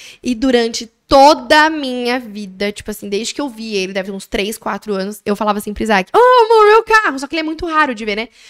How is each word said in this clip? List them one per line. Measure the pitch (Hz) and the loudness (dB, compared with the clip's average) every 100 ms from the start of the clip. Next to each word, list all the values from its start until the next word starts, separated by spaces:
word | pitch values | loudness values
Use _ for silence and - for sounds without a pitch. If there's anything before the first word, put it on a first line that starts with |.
| - - | -20 -12
E | - | -8
durante | 240 269 240 233 233 233 _ _ | -2 0 2 0 -4 -12 _ _
toda | 277 277 311 240 302 302 | 6 6 6 4 4 4
a | |
minha | 311 269 247 240 247 | 0 -6 -6 -4 -4
vida, | 240 208 208 185 202 | -6 -14 -14 -6 -6
tipo | 208 - | -6 -12
assim, | 214 202 | -12 -8
desde | 202 233 | -6 -6
que | - | -6
eu | 285 | -8
vi | 220 226 208 | -8 -8 -6
ele, | 185 | -4
deve | 196 190 | -6 -8
ter | 196 | -10
uns | - | -8
três, | 220 196 220 | -6 -6 -8
quatro | - 196 214 | -10 -10 -6
anos, | 196 190 208 - | -6 -6 -8 -6
eu | 208 | -4
falava | 214 208 | -2 -4
assim | 208 | -6
pro | 208 | -8
Isaac, | 220 208 185 392 | -2 0 2 4
"Ô, | |
amor, | 494 508 440 453 415 | 6 6 4 6 6
meu | 440 | 6
carro!" | 440 440 415 269 | 4 2 2 -4
Só | 277 | -6
que | 330 | -6
ele | |
é | |
muito | 311 320 349 | -6 -6 -4
raro | 311 302 | 0 0
de | 226 214 | -2 -6
ver, | 202 | -6
né? | 226 _ - | -8 _ -20